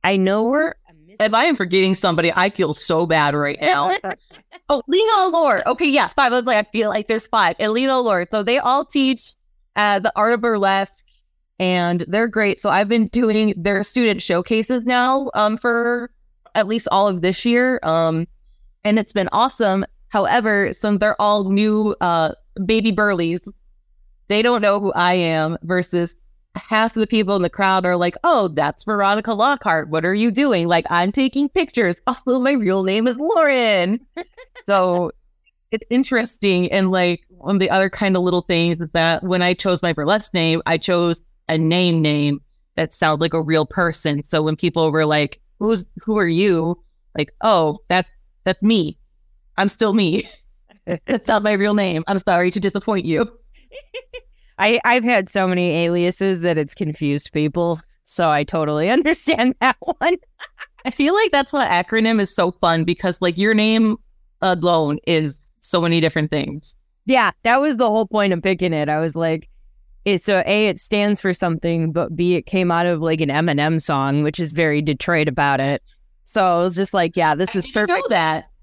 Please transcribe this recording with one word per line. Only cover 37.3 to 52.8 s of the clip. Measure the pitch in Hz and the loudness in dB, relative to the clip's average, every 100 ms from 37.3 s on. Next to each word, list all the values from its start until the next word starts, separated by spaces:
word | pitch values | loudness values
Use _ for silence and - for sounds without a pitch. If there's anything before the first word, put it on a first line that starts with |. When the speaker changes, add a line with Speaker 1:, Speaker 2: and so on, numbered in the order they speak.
| - - 196 | -12 -4 0
Speaker 2:
of | |
the | 185 | 2
other | 190 190 | 2 0
kind | - 202 185 | 0 0 2
of | |
little | 180 180 | 0 -2
things | - 170 170 165 | 0 0 0 -2
is | 165 | -4
that | 170 165 165 | 0 0 0
when | 185 180 | -2 0
I | 180 | 0
chose | 180 196 180 | 0 -2 0
my | 175 | -2
burlesque | 156 147 156 - | -2 0 -2 -2
name, | 185 165 160 - | 0 0 0 0
I | 165 | -2
chose | - 175 170 170 _ _ - | 0 0 0 -2 _ _ -4
a | 160 | 0
name | 160 175 180 165 | 2 2 2 2
name | 151 147 147 143 _ _ _ - | 2 2 0 -2 _ _ _ -6
that | 165 | -6
sounds | - 160 151 | -2 0 0
like | 165 | 0
a | 165 | -2
real | 156 160 151 | 0 0 0
person. | - 170 160 156 143 | 0 -2 -2 -4 -4
So | - 160 | -2 -2
when | 156 156 | -2 -2
people | 175 165 160 | -2 0 0
were | 156 151 | 2 0
like, | 151 147 - _ _ | 0 -2 -6 _ _
"Who's, | 214 220 - - | -2 -2 -4 -12
who | - 214 | -4 0
are | 175 | 0
you?" | 165 202 170 160 175 _ _ _ - | 2 2 2 0 -6 _ _ _ -8
Like, | 147 _ | -8 _
"Oh, | 220 190 156 170 - | 2 2 2 -2 -2
that's, | 180 185 - _ _ - | -2 -2 -14 _ _ -4
that's | - | 0
me. | 208 226 156 - _ _ _ _ _ - | 2 2 0 -6 _ _ _ _ _ -2
I'm | 196 | -2
still | - 220 | 0 0
me. | 214 185 165 - - _ _ _ _ - | 2 2 0 -6 -18 _ _ _ _ -10
<laughs> | |
That's | 175 - 247 - | -8 -4 -4 0
not | 220 | 0
my | 208 | 2
real | 208 202 | 0 0
name. | 208 190 160 - | 0 0 -2 -4
I'm | 196 | -4
sorry | 190 175 180 | 0 2 2
to | 185 | 0
disappoint | 190 196 | -4 -4